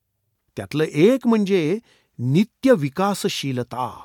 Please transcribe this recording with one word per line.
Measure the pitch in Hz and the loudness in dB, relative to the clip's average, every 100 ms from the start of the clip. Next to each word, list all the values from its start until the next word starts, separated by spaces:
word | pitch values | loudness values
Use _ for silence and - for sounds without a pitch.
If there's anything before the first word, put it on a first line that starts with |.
| _ _ _ _ _ - | _ _ _ _ _ -14
त्यातलं | 98 143 | -8 -4
एक | 156 147 196 262 240 | -2 4 4 4 2
म्हणजे | 220 190 196 156 220 - _ _ - | 0 2 0 0 -4 -8 _ _ -8
नित्य | 123 156 220 _ 269 | 0 2 0 _ 2
विकासशीलता. | 226 139 185 196 190 190 - 139 123 120 120 120 - | 2 0 -2 -4 -2 -4 -6 -6 -6 -6 -8 -8 -10